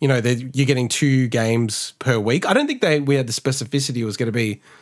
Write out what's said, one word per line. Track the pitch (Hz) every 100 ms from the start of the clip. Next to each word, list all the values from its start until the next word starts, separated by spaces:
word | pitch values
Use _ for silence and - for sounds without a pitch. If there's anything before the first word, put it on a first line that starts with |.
you | 139
know, | 127
that | 120 123 127 127
you're | 139
getting | 127 120
two | - 143 135 123
games | 117 113 117 113 - - -
per | 131 117
week. | 104 151 -
I |
don't | 254 294
think | 254
they, | 180 151
we | 139
had | 139 120
the |
specificity | - 135 131 113 139 135 123
it |
was | 110 101
gonna | 117
be | 117 110 98 _ -